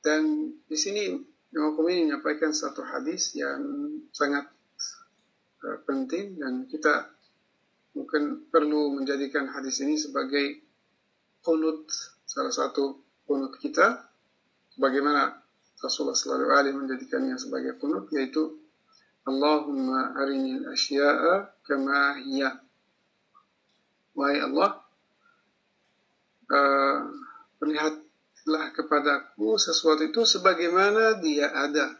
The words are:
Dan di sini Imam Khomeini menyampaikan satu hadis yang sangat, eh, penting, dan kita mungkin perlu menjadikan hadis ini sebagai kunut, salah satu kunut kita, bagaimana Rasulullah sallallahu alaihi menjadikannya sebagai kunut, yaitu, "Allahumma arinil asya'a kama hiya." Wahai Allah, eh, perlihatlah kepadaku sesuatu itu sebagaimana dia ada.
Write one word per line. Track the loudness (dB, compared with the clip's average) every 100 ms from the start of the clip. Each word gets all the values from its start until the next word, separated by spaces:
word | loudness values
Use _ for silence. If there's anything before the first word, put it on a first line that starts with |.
Dan | 2 2 2 0 -4 -10 _
di | -6
sini | -4 -2 -4 -6 -10 _ _ -2
Imam | -2
Khomeini | 2 0 2 0
menyampaikan | 0 -4 0 0
satu | -2 -6 -8
hadis | -8 -6 -6 -4 -4
yang | -4 -6 -4 -6 -6 -6 -8 -14
sangat, | -4 -2 -2 -6 _ _ _ -14 -14 -20 _ _ _ _ _
eh, | -10 -8 -4
penting, | -2 -2 -4 -6 -8
dan | -6 -6 -6
kita | -2 2 2 -2 _ _ _ _ _ _ _ _ -12
mungkin | -4 -2 -2 -6 0
perlu | 2 4 2 0
menjadikan | 0 -2 -2 -2 -2 -4
hadis | -6 -6 -4
ini | -2 -2
sebagai | -2 -4 -2 -2 -2 -6 _ _ _ _ _ _ _ _
kunut, | 0 2 2 -2 -8 -12 -12 _ -12
salah | -6 -4
satu | -2 -2 0 -2 -4 _ _
kunut | -4 -2 -2 -6
kita, | -4 2 2 2 -12 _ _ _ _ _ _ 0
bagaimana | 2 2 2 2 0 -4 _ _ _ _
Rasulullah | -6 -4 -2 -2
sallallahu | -2 0 4 4
alaihi | 4 -2
menjadikannya | -6 -8 -4 -4 -2 -4
sebagai | -6 -6 -6 -6
kunut, | -4 -4 -2
yaitu, | -4 -2 -2 -2 -6 _ _ _ _ _ _
"Allahumma | -4 0 2 2 0 -2 0 0 -2 -2
arinil | -2 0 -2 -4 -6
asya'a | -6 -2 2 4 4 4 2 -2 _
kama | -6 -4 0 2 2 0
hiya." | -4 -2 -2 -4 _ _ _ _ _ _ _ _ _ _ _ _ _ _ _
Wahai | -2 0 0
Allah, | 0 2 2 0 _ _ _ _ _ _ _ _ _ _ _ _ _ _ _ _
eh, | _ 4 4 4 4 2 -4 -12 -18 -20 -20 _
perlihatlah | -2 0 -2 -2 -14 _ _ _ -2 -2 -2
kepadaku | -6 0 2 2 0 -4 -4 0 2
sesuatu | 2 4 4 4
itu | 2 2 4
sebagaimana | 6 4 4 2 4 4 6 4 4
dia | 2 2 0
ada. | 0 0 0 0 -4